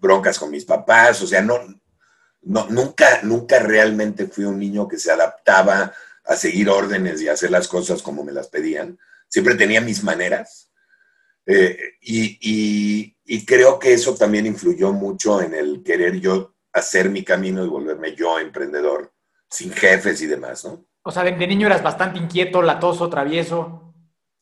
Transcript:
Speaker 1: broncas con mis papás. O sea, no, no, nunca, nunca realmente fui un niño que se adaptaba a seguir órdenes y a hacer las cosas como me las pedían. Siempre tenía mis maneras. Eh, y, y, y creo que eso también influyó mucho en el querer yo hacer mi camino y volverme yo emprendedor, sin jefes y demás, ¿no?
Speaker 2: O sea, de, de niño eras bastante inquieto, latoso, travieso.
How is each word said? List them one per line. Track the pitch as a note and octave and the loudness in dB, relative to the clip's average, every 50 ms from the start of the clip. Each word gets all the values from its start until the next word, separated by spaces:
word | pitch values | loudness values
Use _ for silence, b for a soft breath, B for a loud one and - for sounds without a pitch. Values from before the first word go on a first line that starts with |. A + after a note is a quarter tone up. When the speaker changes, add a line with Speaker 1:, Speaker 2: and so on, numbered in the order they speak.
Speaker 1:
broncas | - F#3+ F#2+ F#2+ F#3+ F#3+ - - | 4 4 4 6 4 0 -2 -2
con | - D2 | -6 -8
mis | D2 D2 D2 | -8 -10 -2
papás. | - - - - - - A#2 - - A3 - G3 | -2 -2 -2 2 4 6 8 8 6 6 2 -2
O | |
sea, | E3+ F#3+ F#3+ G3+ | 0 0 0 2
no, | G#3+ A#2+ B2 - - G2 _ _ _ _ _ _ _ _ _ _ _ _ _ _ | 2 0 -2 -4 -8 -18 _ _ _ _ _ _ _ _ _ _ _ _ _ _
no, | F#2 G2 A2 G2+ G2 | -4 -4 -4 -2 -2
nunca, | A2 A#2+ B2+ C3+ - - - C3+ B2 A2 G#2+ | 0 -2 -2 -2 2 4 4 4 4 4 0
nunca | G#2+ A#2 A#2+ A#2 - - B2+ | -2 -2 -2 0 4 4 4
realmente | A2 G#2+ A2 G#2+ G#2+ A2 G#2+ G#2+ G#2+ G#2 G2+ - G2+ | 4 4 4 4 4 4 2 0 -2 -4 -4 -6 -8
fui | F#2+ - - G2+ | -8 -6 -6 -4
un | G2+ G2 G2 | -4 -4 -4
niño | G2+ G2+ G2+ G#2 G2+ | -6 -4 -4 -4 -4
que | F#2+ - E2 | -4 -6 -8
se | - E2+ | -2 0
adaptaba | D#2+ E2 E2 D#2+ - - _ - G2+ F#2+ F#2 G2 F#2+ G2 G2 F#2+ B B B B B B B | 2 2 2 0 0 -2 _ 4 4 6 6 4 4 2 0 -4 B B B B B B B
a | - - | -4 -4
seguir | - - F3+ E2+ F#2 G#2 G2 | -2 -2 -2 0 0 2 2
órdenes | G2 G2 G2+ G2 G#2 F#2+ F#2 F2+ D#2 D#2 | 2 2 2 0 -2 -2 -2 -2 -4 -4
y | D#2+ D2+ | -4 -4
a | D2+ | -2
hacer | D2+ F2+ F2 | -2 -2 0
las | F#2 F2+ F2+ | 0 0 0
cosas | - - F2+ F2+ F2+ F2+ D#2 | 0 -4 -4 -2 -2 -4 -6
como | - - D2 D2 D2 | -6 -10 -10 -10 -10
me | C#2+ C#2+ | -8 -8
las | C#2 C2+ - | -10 -10 -8
pedían. | - - D#2 D#2+ D#2 D2 - E3+ F3+ b b b b b b b | -8 -6 -4 -4 -4 -6 -8 -10 -12 b b b b b b b
Siempre | - G#2 G2 A#2 A#2+ | -2 0 2 2 2
tenía | G2+ G#2 G2 A2 A2 | 2 2 2 2 0
mis | A#2 A#2 G#2+ - G2+ | 0 0 -6 -4 -4
maneras. | F#2 D#2+ E2+ F2+ F2+ - - - - - - _ _ _ _ _ _ _ _ _ _ _ _ _ _ _ _ _ | -4 -4 -2 -2 -4 -4 -4 -6 -10 -18 -20 _ _ _ _ _ _ _ _ _ _ _ _ _ _ _ _ _
Eh, | - G2 G2 F#2 F2+ - - - - - _ _ | 0 4 4 4 4 2 -4 -12 -16 -16 _ _
y, | - A2+ A2+ A2 G#2+ G#2 _ | -6 -4 -2 -2 -2 -4 _
y, | - A2 A2 G#2+ G#2+ G#2 G#2 G#2 G#2 G#2 G#2 G#2+ G#2+ - _ _ _ | -4 -4 -2 0 0 0 0 0 0 0 -2 -2 -4 -8 _ _ _
y | _ A#2+ A2 - | _ -8 -6 0
creo | - C3 B2 B2 C3 C3 C3+ | 2 4 6 6 6 6 4
que | - C3 B2 | 4 4 4
eso | A#2 - A2 G2+ | 4 4 0 0
también | - A2+ G#2 G#2+ G#2 G#2 | 0 2 2 2 0 0
influyó | A2 G#2 F#2 - F2 F2 D#2+ F#2+ G2 G2 | -2 -4 -2 0 -2 0 2 0 0 0
mucho | G2 G2 G2 F#2+ F#2+ - G#2+ G#2 G2 | -2 -4 -6 -6 -4 0 0 2 2
en | F2+ D#2+ D#2+ | 0 -2 -2
el | D#2 D2 D2 D2 C#2+ - | -4 -4 -4 -4 -6 -4
querer | - E2+ F2 F2+ F2 F#2 F#2 | -2 0 0 0 0 -2 -2
yo | F2+ F#2+ F#2+ F#2+ F#2+ - _ _ _ _ _ | -2 0 0 0 -2 -6 _ _ _ _ _
hacer | F#2+ - - - F#2 F#2 F#2+ | -4 -2 0 0 0 0 0
mi | G2+ F#2+ F#2+ | -2 -4 -2
camino | - F#2 F#2 F#2+ F#2 F#2 F#2+ F#2 | -2 -2 0 0 -4 -4 -4 -4
y | E2+ | -4
volverme | D2+ D2+ D2 D#2 D2+ D2+ D#2+ D#2 D#2 | -4 -6 -6 -6 -8 -6 -8 -10 -6
yo | - E2+ E2+ E2 E2 | -4 -2 -2 -2 -2
emprendedor, | D#2 D#2 C#2+ D2 - - D2+ D2 D2 D2 C#2 D2+ - - _ _ _ _ _ _ _ _ | -4 -8 -8 -10 -8 -6 -6 -4 -2 -2 -2 -4 -6 -12 _ _ _ _ _ _ _ _
sin | - - - F#2 F2+ | -14 -12 -10 -10 -8
jefes | - - F#2+ F#2+ F#2 F#2+ G#2 F2 - | 0 4 4 4 4 2 -2 -4 -4
y | D#2+ | -4
demás, | D#2 D2 C2+ C2 B1+ B1 - - | -4 -6 -6 -6 -12 -14 -14 -14
¿no? | - - - _ _ _ _ _ | -16 -16 -16 _ _ _ _ _
Speaker 2:
O | - | -10
sea, | E3 F3+ F3+ | -6 -2 -2
de, | F3+ F3+ | -2 -2
de | E3+ F3+ | -2 -2
niño | F3+ G3 G3 G#3+ | -2 0 0 2
eras | G#3+ G3 E3 - | 2 2 2 2
bastante | D#3+ C#3+ - F#3 F#3+ - F#3 | -2 -2 -2 -4 -4 -4 -8
inquieto, | E3+ E3 - F3 F#3 F#3 - F3+ | -8 -6 -2 -2 -2 0 0 2
latoso, | F3 E3 D3+ - E3+ F3 F3 E3+ E3+ E3+ | 2 2 2 2 0 -2 0 0 -4 -4
travieso. | E3+ C#3+ C#3 C#3+ D#3 E3 E3 E3 E3 E3+ D#3+ - - - - - _ _ _ _ _ _ _ _ _ _ | -2 -4 -2 -2 -2 -4 -4 -4 -4 -6 -6 -8 -12 -18 -20 -20 _ _ _ _ _ _ _ _ _ _